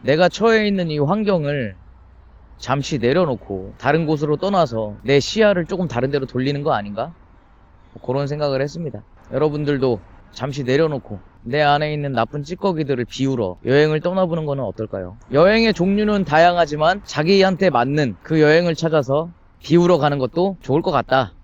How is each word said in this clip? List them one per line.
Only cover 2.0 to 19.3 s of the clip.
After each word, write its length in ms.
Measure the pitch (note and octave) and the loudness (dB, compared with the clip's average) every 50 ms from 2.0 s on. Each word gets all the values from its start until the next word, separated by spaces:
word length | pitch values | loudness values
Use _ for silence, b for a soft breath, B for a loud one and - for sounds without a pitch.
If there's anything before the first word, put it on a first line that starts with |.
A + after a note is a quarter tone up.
| - - - - - - - - - _ - - | -20 -20 -20 -20 -20 -20 -20 -20 -20 _ -20 -14
잠시 400 | - - B2+ C#3+ C3+ - D#3+ B2+ | -6 -4 -4 -4 -2 -4 -4 -2
내려놓고 760 | G#2+ A#2+ C#3 F3+ F3+ D3+ B2+ G2+ - - G2+ F#2+ F#2+ G2+ - - | 0 0 2 2 0 0 -2 -6 -8 -10 -10 -10 -10 -12 -16 -4
다른 280 | - C3 D3 E3 E3 | 0 0 0 2 0
곳으로 300 | D3 D#3+ C#3+ D3+ D3 D3+ | 0 -2 -2 0 -2 -2
떠나서 600 | - - G3 G3+ F#3 E3 B2 A2+ A2 A2 G#2 G#2 A2 | -2 -2 -2 0 0 0 0 -2 -6 -6 -6 -10 -8
내 160 | - A#2 C#3 C#3+ | 0 2 2 2
시야를 480 | B2+ - - A3 A3 G#3 G3+ F3 E3 | 2 0 0 2 2 2 2 0 -2
조금 220 | - - F3 F3+ C#3+ | -4 -4 -6 -4 -4
다른 220 | A#2+ A#2+ B2 C#3 | -2 -2 -2 -2
데로 140 | C#3+ C#3+ C3 | -2 -4 -4
돌리는 360 | - - B2+ B2+ C#3 C#3+ C#3+ | -4 -4 -4 -2 -2 -4 -2
거 100 | C#3+ D#3+ | -2 -2
아닌가? 400 | C#3 G#2+ G2+ G#2 G#2 G#2 B2 E3 E3+ - - _ - - _ _ _ _ _ _ - _ - _ | -2 -2 -4 -6 -8 -8 -8 -8 -10 -20 -20 _ -20 -20 _ _ _ _ _ _ -20 _ -20 _
뭐, 100 | - - - | -20 -12 -8
그런 220 | - B2+ C#3 C#3+ C3+ | -4 -4 -4 -4 -4
생각을 340 | D3 D3+ D3+ C#3+ C3+ C3 | -4 -4 -4 -2 -2 -2
했습니다. 400 | C#3 D3 D3 E3+ E3+ C#3+ - G#2+ - _ - - - - | -2 -4 -6 -8 -10 -10 -10 -12 -18 _ -20 -20 -16 -8
여러분들도 680 | - C3+ D3+ D#3 D3 D3+ D3+ C#3+ D3 C3+ C3 C3 A#2 F#2 - - - - - - | -2 -2 0 0 -2 -2 -2 -2 0 0 0 0 -2 -2 -6 -18 -20 -20 -20 -20
잠시 320 | - - A#2+ C#3+ C3 C#3+ | -10 -8 -8 -6 -6 -6
내려놓고 560 | C3 A#2+ B2+ C#3+ E3 D#3 D3 B2 - - G#2+ F#2 - - _ - | -2 0 2 2 2 0 -2 -6 -8 -12 -16 -16 -16 -20 _ -16
내 200 | - A#2 B2+ D3 | -10 -6 -2 0
안에 300 | D3+ C#3+ C#3+ D3 D3+ D3+ | 2 4 2 2 0 -2
있는 200 | D3+ D3 C#3+ C#3+ | -4 -4 -6 -4
나쁜 300 | C3+ A#2 A#2 - - D3 | -2 -2 -2 -2 -4 -10
찌꺼기들을 640 | C#3+ D3 F3+ - - G3 F3 D#3 D#3 C3 C#3 A#2+ A#2+ | -8 -8 -10 -4 -2 -2 -2 -2 -2 -2 -2 -4 -4
비우러 500 | - - - C3 C3+ C3+ A#2+ A2 F#2 F2+ - - | -6 -4 -4 -2 -2 0 -2 -4 -4 -6 -6 -2
여행을 360 | - C3+ D3 D3+ D#3 D#3 D#3 | 2 4 4 4 2 0 -2
떠나보는 440 | - F3+ F#3 F#3+ F#3 E3+ E3 E3 D#3 | -2 -2 0 0 0 0 -2 -4 -4
거는 180 | D3 C#3 C#3 | -4 -4 -4
어떨까요? 540 | B2+ G2+ - - A2 G#2 - G2 F#2 F2+ G#2 A#2+ - - | -6 -6 -6 -8 -8 -8 -6 -8 -8 -10 -14 -18 -12 -2
여행의 400 | A#2 C#3+ E3+ F#3+ G#3+ A3+ A3+ A3 G3 | 2 4 4 6 4 4 2 2 2
종류는 500 | - E3+ G3 G3+ G#3 G#3+ G#3 G#3 G3+ F#3+ | 0 0 0 2 0 0 0 0 0 0
다양하지만 760 | - C#3+ D#3+ E3+ F3 F3 F3 E3+ C#3+ D3+ D3 D3+ E3 F#3+ G3+ - | 2 4 6 6 6 6 4 0 0 0 0 0 0 0 0 -6
자기한테 680 | - - D3 D#3 E3 G3 G3 F#3 F#3+ F#3 D3+ - C3+ | -8 -4 -2 2 4 4 4 4 4 2 2 0 2
맞는 460 | B2+ A#2 A#2+ C3 C#3+ D3+ D3 B2 F#2 - | 4 2 2 2 0 0 0 -2 -4 -8
그 180 | - - D#3+ D#3+ | -6 -2 2 4
여행을 340 | D3+ D3 D#3 E3 F3 E3+ D#3+ | 6 6 6 4 4 2 -2
찾아서 560 | - E3 E3 D#3 D#3 C3+ B2+ C3+ D3+ E3 F3 | -2 -2 0 0 0 0 0 -2 -2 -2 -4